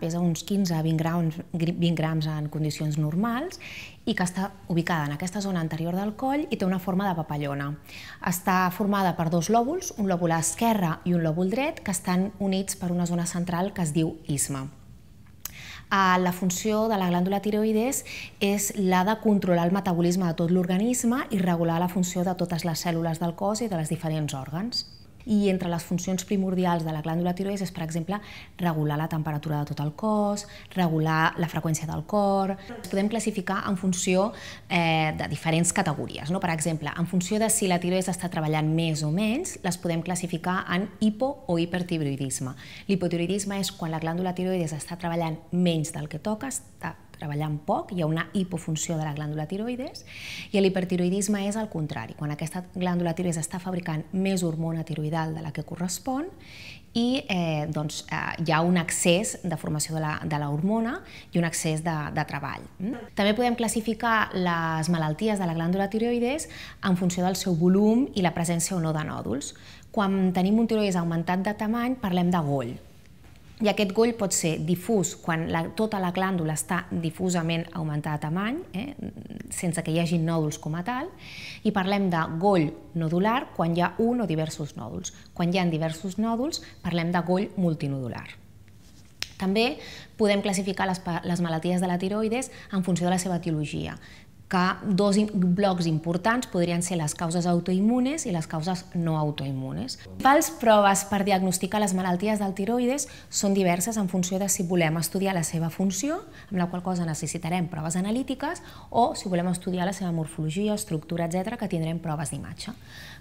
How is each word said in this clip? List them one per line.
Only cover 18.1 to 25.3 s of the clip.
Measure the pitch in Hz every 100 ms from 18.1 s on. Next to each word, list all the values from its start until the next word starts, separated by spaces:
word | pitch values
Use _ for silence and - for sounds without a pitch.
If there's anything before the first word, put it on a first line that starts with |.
| - - -
és | 202 202 - 208
la | 185 185
de | 185 220
controlar | 214 202 185 175 170
el | 196
metabolisme | 190 170 175 180
de | 180 160
tot | 170
l'organisme | 185 180 185 226 247 233 254 330
i | 202
regular | 180 170 165 165
la | 180
funció | 190 180 180
de | 180 185
totes | 175 165
les | 170 156 180
cèl·lules | 165 165 160
del | 170 165
cos | 196 214
i | 233
de | 170
les | 156
diferents | 160 160 156 147
òrgans. | 135 135 156 233 - - - - -
I | -